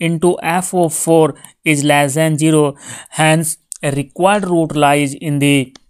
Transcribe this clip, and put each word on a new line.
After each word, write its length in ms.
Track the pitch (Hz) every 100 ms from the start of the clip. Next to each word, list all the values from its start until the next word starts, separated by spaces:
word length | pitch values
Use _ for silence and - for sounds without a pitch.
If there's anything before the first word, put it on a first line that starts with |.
into 360 | 165 165 175 180
f 320 | - 175 180
of 180 | 185 165
four 420 | - - 165 151 135 - _
is 200 | 160 147
less 300 | 147 143 143
than 220 | 143 160 151
zero. 380 | 160 156 147 135 - - -
Hence, 480 | - 156 160 156 - _ -
a 100 | 151
required 520 | 139 139 - 185 208
root 300 | 190 170 156
lies 400 | 147 143 147 143
in 240 | 139 165 143
the 380 | 143 139 131 - -